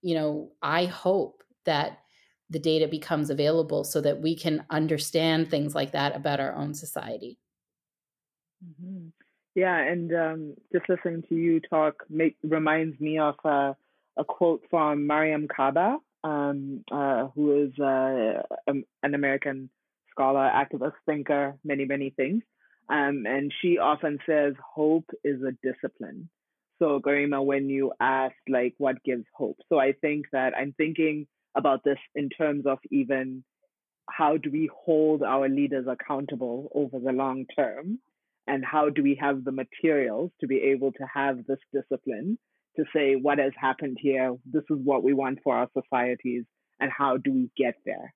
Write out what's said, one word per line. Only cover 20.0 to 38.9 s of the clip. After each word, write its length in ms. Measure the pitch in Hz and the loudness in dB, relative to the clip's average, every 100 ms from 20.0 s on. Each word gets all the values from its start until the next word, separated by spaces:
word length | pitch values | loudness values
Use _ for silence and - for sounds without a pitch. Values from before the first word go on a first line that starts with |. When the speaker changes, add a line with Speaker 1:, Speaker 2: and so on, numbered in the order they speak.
| _ | _
Speaker 2:
scholar, 400 | - 135 139 135 | 0 2 4 4
activist, 440 | - 117 143 131 - - | 4 0 -2 -4 -4 -4
thinker, 520 | 151 139 143 139 139 151 | -2 0 0 0 -6 -6
many, 180 | 139 | -4
many 280 | 135 139 139 | -2 -2 -4
things. 320 | 135 135 208 - _ _ _ _ | -2 0 0 -4 _ _ _ _
Um, 360 | 151 143 143 107 | 0 0 0 -2
and 280 | 131 143 - | -2 -4 -2
she 160 | 180 175 | 0 4
often 420 | 139 151 156 147 - | 4 2 -2 -4 0
says, 280 | 151 143 135 - | 2 2 -2 -12
"Hope 360 | - 151 160 160 - | -2 2 2 0 -8
is 180 | - 135 | -4 -2
a 100 | 131 127 | -4 -4
discipline." 680 | 131 127 - _ - - 165 _ _ _ _ _ | -6 -4 -8 _ -14 -14 -18 _ _ _ _ _
So, 200 | 165 143 | 2 2
Garima, 440 | 143 143 143 139 | 2 2 2 0
when 260 | 139 139 139 | 2 0 0
you 220 | 135 135 - | 0 -2 0
asked, 360 | 123 135 131 - - | 2 2 0 -4 -2
like, 280 | 131 123 - | 0 0 0
what 260 | 139 127 | -2 -2
gives 220 | - 123 113 | -4 -4 -6
hope? 240 | - 127 - - | -6 -6 -6 0
So 120 | 160 | 2
I 120 | 135 | 2
think 360 | 139 151 147 143 | 2 -2 -4 -4
that 220 | 135 131 - | -2 0 -2
I'm 180 | 139 | -6
thinking 540 | 139 156 165 160 151 147 _ _ 139 | -2 -2 2 0 0 -8 _ _ 0
about 280 | 143 131 | 2 2
this 160 | - 139 - - | 2 -2 -4 -6
in 140 | 143 | -6
terms 360 | - 156 143 135 | -2 -2 0 -2
of 140 | 135 - | -2 -2
even 540 | 143 123 135 131 131 127 _ _ _ _ _ - | 0 0 0 -2 -8 -16 _ _ _ _ _ -16
how 280 | - 151 156 | 0 2 2
do 120 | 151 | 0
we 200 | 143 160 | -2 -2
hold 500 | - - 156 156 156 | -4 0 4 4 2
our 260 | 135 131 135 | 2 2 2
leaders 380 | 139 143 135 127 | 2 2 0 -4
accountable 840 | 127 - 143 143 139 123 120 143 | -6 -4 -6 -4 -6 -6 -6 -4
over 260 | - 139 135 | -2 -2 -2
the 120 | 123 | -2
long 340 | 127 135 131 127 | 0 0 -4 -6
term? 460 | - 131 110 165 233 _ _ _ _ - | -2 -2 -2 -6 -8 _ _ _ _ -4
And 180 | 135 127 | -4 0
how 240 | 156 | 2
do 140 | 151 | 2